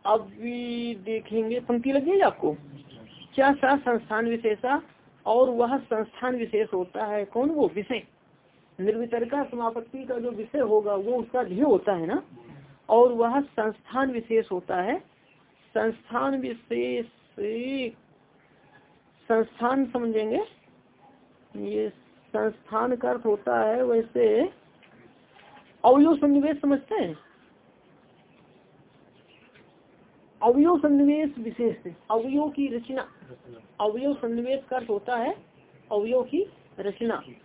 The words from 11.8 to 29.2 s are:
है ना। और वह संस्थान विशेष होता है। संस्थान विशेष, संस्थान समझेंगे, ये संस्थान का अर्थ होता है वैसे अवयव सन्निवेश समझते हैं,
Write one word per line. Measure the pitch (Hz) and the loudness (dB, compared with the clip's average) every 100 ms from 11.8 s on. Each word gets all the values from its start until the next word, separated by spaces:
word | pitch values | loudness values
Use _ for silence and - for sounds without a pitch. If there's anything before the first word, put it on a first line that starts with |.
| 208 | 2
है | 185 165 | -2 -2
ना। | 285 - - - - - - - | -6 -8 -20 -20 -20 -20 -20 2
और | 226 247 | 6 6
वह | 233 233 262 | 4 0 0
संस्थान | 285 - 220 214 - 247 269 | -2 -4 -4 -6 -8 -4 -2
विशेष | 240 220 226 220 | -4 0 -2 0
होता | 180 180 180 | -6 -4 -4
है। | 190 311 - _ _ _ _ _ _ - | -2 -4 -8 _ _ _ _ _ _ -2
संस्थान | 220 226 - 233 269 269 | -2 -4 -6 -4 -2 -2
विशेष, | 254 233 _ 240 247 247 233 _ _ - 208 226 254 269 240 - _ _ _ _ _ _ _ - _ _ _ _ - | -6 -10 _ -4 -2 -4 -6 _ _ -8 -6 -6 -6 -6 -8 -10 _ _ _ _ _ _ _ -20 _ _ _ _ 0
संस्थान | 226 226 - 240 269 254 | 0 0 -2 -2 0 -2
समझेंगे, | 240 233 220 214 262 440 _ _ _ _ _ - _ _ _ _ | -2 -2 -2 -2 -4 -6 _ _ _ _ _ -20 _ _ _ _
ये | 208 202 214 214 - _ _ _ | -12 -6 -4 -4 -8 _ _ _
संस्थान | 214 214 214 - 220 240 240 | -4 -4 -6 -6 -4 -2 -2
का | 247 | -2
अर्थ | 240 233 | -2 -2
होता | 208 - 233 | -2 0 0
है | 220 233 | 2 0
वैसे | 254 226 226 240 226 220 359 - _ _ - - - _ _ - - - - _ | 2 0 0 2 4 4 0 -4 _ _ -20 -20 -20 _ _ -20 -20 -20 -20 _
अवयव | 220 269 311 294 | 6 8 8 6
सन्निवेश | 294 285 285 294 | 4 4 2 0
समझते | 285 277 - 427 | 0 0 0 -4
हैं, | 185 156 _ _ _ _ _ _ _ _ _ _ _ _ _ _ _ _ _ _ _ _ | -4 -6 _ _ _ _ _ _ _ _ _ _ _ _ _ _ _ _ _ _ _ _